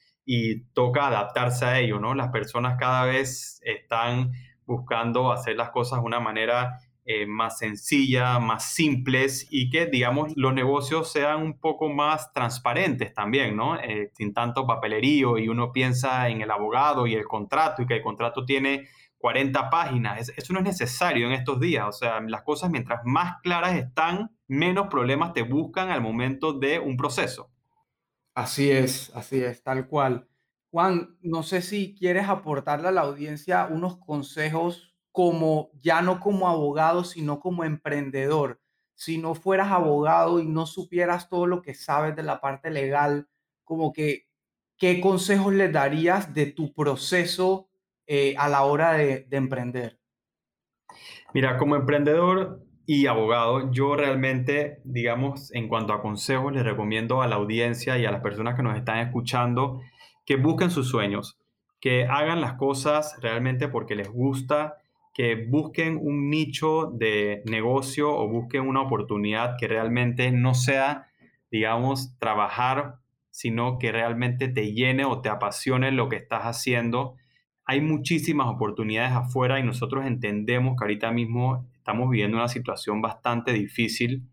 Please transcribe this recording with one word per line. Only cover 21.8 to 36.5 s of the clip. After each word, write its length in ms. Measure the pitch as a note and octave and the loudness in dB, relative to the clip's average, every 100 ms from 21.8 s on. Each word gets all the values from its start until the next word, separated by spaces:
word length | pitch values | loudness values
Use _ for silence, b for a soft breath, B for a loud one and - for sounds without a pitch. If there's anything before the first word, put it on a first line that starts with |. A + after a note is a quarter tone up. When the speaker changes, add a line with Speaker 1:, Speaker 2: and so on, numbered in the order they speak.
| G#2 | -2
Speaker 1:
O 60 | |
sea, 280 | G#2 A#2+ A2+ | -4 -2 -2
las 220 | A2 A2 | -4 -6
cosas 260 | - D3 F3+ | -4 -2 0
mientras 340 | D3 A2 A#2+ | -2 -2 -4
más 320 | A#2+ C#3+ F3 F3 | 0 0 0 -4
claras 320 | F3+ E3+ F3 E3+ | -2 0 0 0
están, 560 | B2+ - E3 F#3 A3 _ - | -2 0 0 0 -6 _ -4
menos 400 | C3+ F3 F#3 G3 | 0 2 2 0
problemas 440 | C#3+ B2 C#3+ E3+ | 0 2 2 0
te 100 | D3+ | -2
buscan 480 | A#2 C#3 E3 - F#3 | 0 0 -2 -2 -2
al 100 | D3+ | 0
momento 540 | A2+ A2+ B2+ C3+ D#3+ | -2 0 -2 -2 -2
de 260 | C#3 C#3 E3 | 0 0 0
un 160 | D3 B2+ | -2 -2
proceso. 560 | C#3+ C#3 B2+ - - _ _ _ _ _ _ _ _ | -2 -2 -4 -4 -14 _ _ _ _ _ _ _ _
Speaker 2:
Así 340 | - A2+ - C#3+ | -8 -4 0 4
es, 440 | C3+ B2+ - - | 4 2 -2 -10
así 260 | A#2+ - C3+ | -14 -6 -2
es, 220 | B2 A#2 | -2 -4
tal 240 | - C3 C3 | -4 -4 -2
cual. 400 | D3+ C3 A#2+ - _ _ _ _ | 0 2 0 -6 _ _ _ _
Juan, 440 | E3 F#3 F3 - _ | 0 2 2 -4 _
no 220 | F3 E3 | -6 -4
sé 180 | D#3 F#3 | -2 -2
si 320 | F3+ G#3 F#3+ | -2 -4 -4
quieres 340 | - F3+ F3+ G3+ | -2 0 2 2
aportarle 600 | F#3+ D#3 C#3 C#3+ D3 F3 | -2 -2 -4 -2 -2 0
a 20 | |
la 120 | F#3 | 2
audiencia 640 | C#3+ C#3+ D3+ D3 F3+ F3+ E3+ | 0 -2 -8 -8 -2 0 0
unos 260 | D#3+ F3+ F3+ | -2 -4 -6
consejos 960 | - D3 C3+ D#3 D#3 D#3+ F3 F3 - _ _ | -8 -8 -6 -4 -2 0 -2 -4 -14 _ _
como, 600 | - F3 E3 D#3+ D#3 D3+ C#3 | 2 2 4 2 2 -2 -4
ya 220 | D3 E3 | 2 2
no 180 | F3 F3+ | 2 0
como 260 | F#3+ G3 | 0 0
abogado, 560 | F3+ | 2